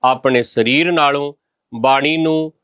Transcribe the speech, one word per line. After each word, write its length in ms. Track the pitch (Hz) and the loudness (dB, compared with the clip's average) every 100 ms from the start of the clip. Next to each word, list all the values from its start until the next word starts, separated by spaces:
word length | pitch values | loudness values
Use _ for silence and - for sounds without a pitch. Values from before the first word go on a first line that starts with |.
ਆਪਣੇ 400 | 127 131 135 127 | 0 0 0 0
ਸਰੀਰ 480 | 117 - 113 135 170 | -2 -2 0 0 0
ਨਾਲੋਂ 420 | 170 143 143 143 143 _ _ _ 117 | 2 0 0 -6 -12 _ _ _ -4
ਬਾਣੀ 380 | 127 135 143 160 | 0 2 0 0
ਨੂੰ 360 | 160 160 156 _ | 0 -2 -4 _